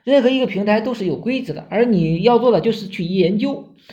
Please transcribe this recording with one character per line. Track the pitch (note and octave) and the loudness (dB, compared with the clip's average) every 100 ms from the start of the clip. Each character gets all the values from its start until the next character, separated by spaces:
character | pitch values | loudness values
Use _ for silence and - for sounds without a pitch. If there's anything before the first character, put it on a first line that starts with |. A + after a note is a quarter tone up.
任 | B3 C#4 | 0 2
何 | A#3+ | 4
一 | C4 | 2
个 | A3+ | 0
平 | F#3 G#3 | -2 0
台 | G#3+ | 0
都 | A3 | -2
是 | - F#3 | -4 -4
有 | C3+ | -4
规 | A3+ C4 | -4 -4
则 | - | -6
的， | D3 - | -10 -6
而 | F#3+ A#3+ | 0 2
你 | F#3+ D#3+ E3 | 2 2 2
要 | G#3+ A#3 | 2 4
做 | B3 | 4
的 | F#3+ | 2
就 | A3+ | 0
是 | G#3+ F#3 | -4 -6
去 | - | -8
研 | E3+ F#3+ E3+ G#3 | -4 0 0 0
究， | C#4 C4+ - _ - | -4 -6 -12 _ -20